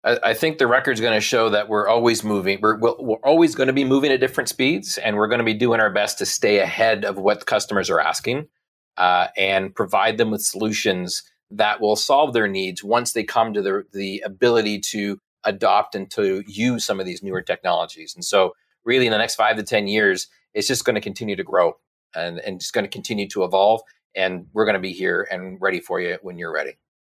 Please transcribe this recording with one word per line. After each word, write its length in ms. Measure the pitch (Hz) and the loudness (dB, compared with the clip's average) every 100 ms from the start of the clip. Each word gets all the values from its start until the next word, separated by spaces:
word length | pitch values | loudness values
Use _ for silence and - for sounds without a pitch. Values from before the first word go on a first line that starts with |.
I, 160 | - 117 | 2 2
I 100 | 117 | 2
think 240 | 110 160 156 | 2 0 2
the 100 | 123 | 4
record's 340 | 127 135 113 | 4 2 0
gonna 200 | 117 107 | 2 2
show 280 | 107 120 113 | 2 2 4
that 200 | 104 104 | 2 2
we're 180 | 107 101 | 0 2
always 360 | 117 120 113 | 4 4 2
moving. 360 | 107 104 92 98 | 0 -2 0 2
We're, 180 | 107 110 | 2 2
we're, 160 | 117 - | 0 0
we're 180 | 131 110 | -4 0
always 360 | 135 165 165 | 4 6 4
gonna 200 | - 131 | 4 0
be 100 | 131 | 2
moving 280 | 135 135 147 | 2 2 4
at 80 | 131 | 2
different 300 | 127 - 123 | 2 0 -4
speeds, 480 | - 131 180 - - | 0 0 0 -4 -4
and 180 | 113 104 | -2 0
we're 120 | 107 | 0
gonna 160 | 120 | 2
be 100 | 113 | 0
doing 260 | 110 123 117 | 0 2 4
our 120 | 107 | 2
best 260 | 95 104 - | 2 -2 -4
to 60 | 98 | -6
stay 340 | - 107 101 | 0 2 2
ahead 460 | 95 - 113 107 101 | 2 0 0 2 -4
of 120 | 98 | -2
what 220 | 98 104 | -2 -2
the 60 | - | -2
customers 440 | 110 - 101 87 | -2 0 -2 0
are 100 | 82 | 0
asking, 480 | 78 82 113 131 156 _ _ _ _ - | 0 -2 -4 -6 -8 _ _ _ _ 0
uh, 300 | 90 90 87 - | 2 2 0 -2
and 380 | 95 95 95 - | 0 0 -2 -6
provide 420 | 95 101 110 110 | -2 2 0 0
them 140 | 113 | -2
with 100 | 104 | -2
solutions 800 | - 98 113 104 110 92 90 - - _ _ | -6 -4 -4 -2 -2 -2 -4 -8 -10 _ _
that 300 | 104 107 107 | 0 0 2
will 140 | 107 107 | 0 0
solve 380 | - 139 151 | 2 2 4
their 140 | 117 104 | 2 0
needs 360 | 95 95 90 | -2 -6 -8
once 300 | 104 120 120 | 0 0 0
they 100 | 117 | -4
come 300 | 107 120 113 104 | -2 0 0 0
to 60 | |
the, 200 | 98 98 98 | -2 -4 -6
the 300 | 101 98 95 | -8 -8 -8
ability 560 | 104 95 123 117 107 104 | -10 0 2 4 0 -2
to 400 | - 110 101 98 _ _ | -6 -4 -4 -6 _ _
adopt 520 | 107 98 104 98 107 101 | -6 0 2 2 2 -6
and 160 | 95 | -6
to 320 | - 101 95 101 | -2 0 -2 -6
use 400 | 98 120 117 - | -2 0 0 -2
some 140 | 98 | -4
of 80 | 92 | -4
these 160 | 90 | -8
newer 180 | 98 92 | -6 -8
technologies. 720 | 92 90 92 87 80 - 80 | -4 -4 0 0 -2 -10 -18
And 100 | 87 | -12
so 300 | 87 101 90 - _ _ 117 | 2 4 4 0 _ _ 0
really 220 | 131 123 | 2 4
in 40 | |
the 60 | 107 | 2
next 160 | 110 | 0
five 220 | - 107 110 | 0 0 0
to 80 | |
ten 240 | 101 110 101 | 0 -2 0
years, 400 | 107 101 92 - _ _ | 2 2 2 -6 _ _
it's 140 | 107 101 | -4 -2
just 180 | 123 - | 0 0
gonna 160 | 107 | -2
continue 340 | 104 95 107 95 | -4 -8 -8 -6
to 80 | |
grow 300 | 95 92 85 - _ _ _ 80 | 0 2 2 0 _ _ _ -8
and, 240 | 87 85 | -8 -8
and 180 | 107 90 | -10 -10
it's 140 | - | -4
gonna 160 | 113 98 | -4 -4
continue 400 | - - 107 98 | -8 -8 -6 -4
to 140 | 104 | -2
evolve. 380 | 90 95 101 110 - _ _ 95 | 0 4 4 4 -2 _ _ -4
And 320 | 95 92 85 | -2 -4 -6
we're 120 | 107 107 | 0 2
gonna 140 | 98 | 0
be 140 | 92 | -2
here 340 | 87 95 87 98 | -4 -2 -2 -4
and 280 | 92 92 92 | -8 -10 -4
ready 200 | 95 90 | -2 -2
for 200 | - 90 | -4 -4
you 180 | 87 90 | -4 -6
when 160 | 95 87 | -10 -12
you're 160 | 85 | -8
ready. 240 | 78 69 - _ _ | -6 -8 -12 _ _